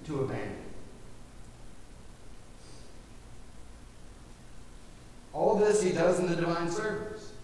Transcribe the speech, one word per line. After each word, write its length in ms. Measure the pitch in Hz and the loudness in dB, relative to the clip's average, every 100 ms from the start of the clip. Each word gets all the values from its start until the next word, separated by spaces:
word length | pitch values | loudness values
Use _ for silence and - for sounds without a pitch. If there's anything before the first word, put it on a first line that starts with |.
| 156 | -4
to 160 | 139 | 0
abandon 260 | 131 120 - | 0 0 -4
him. 80 | - - - - - - - - - - - - - - - - - - - - - - - - - - - - - - - - - - - - - - - - - - - - - - - - | -6 -8 -8 -10 -10 -12 -12 -12 -14 -14 -12 -12 -12 -14 -14 -14 -14 -12 -12 -12 -14 -14 -12 -12 -14 -14 -14 -12 -12 -12 -12 -12 -12 -14 -14 -14 -14 -14 -14 -12 -12 -12 -14 -14 -14 -14 -14 -6
All 220 | 151 202 202 | 4 8 10
this 280 | 214 202 | 8 8
he 80 | 180 | 6
does 280 | 170 175 180 | 6 6 6
in 80 | 180 | 6
the 100 | 170 | 4
divine 340 | 165 170 170 | 4 4 2
service. 640 | - 214 208 - - - - | 2 0 0 -4 -6 -8 -10